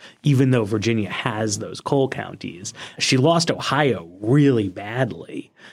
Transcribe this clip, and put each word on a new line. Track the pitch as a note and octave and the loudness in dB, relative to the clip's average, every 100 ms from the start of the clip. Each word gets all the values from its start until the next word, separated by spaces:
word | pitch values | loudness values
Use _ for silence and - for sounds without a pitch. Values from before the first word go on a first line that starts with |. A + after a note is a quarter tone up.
| - _ | -20 _
even | D3 C3 C3+ | 2 4 4
though | B2+ | 2
Virginia | G2+ A2 G#2+ A2+ F#2+ | 2 0 0 0 -2
has | - C3 G#2+ A2 G#2+ | -4 -4 -2 -4 -4
those | F#2 F#2 | -8 -8
coal | - C#3+ C3 | -2 0 0
counties. | - - G#2+ G2 E2+ G2+ - - - | -2 -10 -10 -12 -12 -14 -14 -14 -6
She | - C3 | 0 4
lost | D3 E3+ E3+ | 4 4 2
Ohio | A2+ - C#3 D3 G2 E2+ F#2 | -2 0 2 2 0 -6 -6
really | G#2+ C#3+ C#3+ A#2+ G2 | 2 4 6 4 0
badly, | F#2 G2+ A#2+ B2 E2+ - - - _ - | -6 -8 -2 -2 -4 -12 -14 -14 _ -20